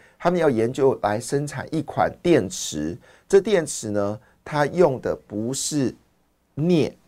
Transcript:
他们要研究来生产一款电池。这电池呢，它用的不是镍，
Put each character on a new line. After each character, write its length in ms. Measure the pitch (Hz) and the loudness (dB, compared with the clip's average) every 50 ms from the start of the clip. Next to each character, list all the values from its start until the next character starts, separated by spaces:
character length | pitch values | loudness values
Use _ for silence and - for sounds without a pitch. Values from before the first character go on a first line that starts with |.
| - _ _ - | -20 _ _ -2
他 100 | - 175 | 0 0
们 80 | 180 180 | 2 2
要 120 | 160 151 | 2 2
研 240 | 127 110 110 120 131 | 2 2 0 0 0
究 240 | - 135 135 117 - | 2 2 2 2 2
来 180 | - 104 104 113 | 0 -2 -2 -2
生 280 | 120 - - 139 147 147 | -4 -4 -4 -4 -4 -4
产 180 | - 127 - - | -8 -10 -10 -6
一 100 | - 160 | -6 -6
款 300 | 156 - - - 92 - - - | -6 -4 -2 0 0 0 -2 -2
电 280 | - 175 170 131 95 95 | 0 4 4 4 2 0
池。 480 | - - - - - 76 76 80 85 - _ - - _ _ - | -6 -8 -10 -8 -6 -6 -6 -6 -8 -10 _ -20 -20 _ _ 4
这 100 | - 196 | 4 4
电 260 | 190 233 208 180 160 | 4 6 0 0 0
池 240 | 147 - - - 110 | 0 -6 -8 -6 -4
呢， 280 | 104 104 101 101 107 110 _ _ _ _ - | -2 -2 -2 -2 -4 -6 _ _ _ _ -14
它 220 | - 147 147 147 | -6 -2 0 0
用 340 | 143 - 175 180 151 131 113 | 0 2 4 4 4 2 0
的 160 | - - - - _ - | -4 -4 -4 -4 _ -10
不 260 | 104 104 110 117 135 | -8 -6 -4 -4 -4
是 420 | 135 - - 156 147 135 110 - - _ _ _ _ _ _ _ _ _ _ - | -4 -6 -4 -2 0 -2 -2 -2 -6 _ _ _ _ _ _ _ _ _ _ -6
镍， 380 | - 147 175 180 160 127 - - _ _ | -4 0 2 4 2 2 0 -4 _ _